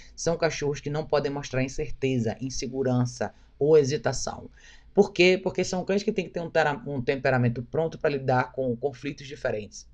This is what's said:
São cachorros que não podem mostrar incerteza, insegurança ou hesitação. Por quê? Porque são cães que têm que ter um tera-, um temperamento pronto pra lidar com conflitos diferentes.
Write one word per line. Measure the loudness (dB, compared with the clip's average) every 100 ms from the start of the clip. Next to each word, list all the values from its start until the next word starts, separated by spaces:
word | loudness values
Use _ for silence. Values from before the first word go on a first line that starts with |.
| -20 -6
São | -2 0
cachorros | 0 0 -4 -4
que | -4
não | -6 0
podem | 0 0
mostrar | -4 -4 -2
incerteza, | -2 -4 -6 -2 0 0 -2 -4
insegurança | -6 -6 -6 -2 0 2 0 -2 -8 -8 -14 -2
ou | 6 6
hesitação. | 6 2 -2 -2 -6 -8 -14 -20 -20 -20 -4
Por | 2 2
quê? | 6 6 6
Porque | 0 -2
são | -2 -2 0
cães | -2
que | 0
têm | -2 -4
que |
ter | -4
um | -2
tera-, | 2 2 0 -6
um | -6
temperamento | -2 0 2 2 2 0
pronto | -4 -2 -2 0
pra | -2
lidar | 0 2 2 2
com | -2 -2 -2
conflitos | -4 -4 -8 -8 -12
diferentes. | -6 -4 -4 -6 -14 -8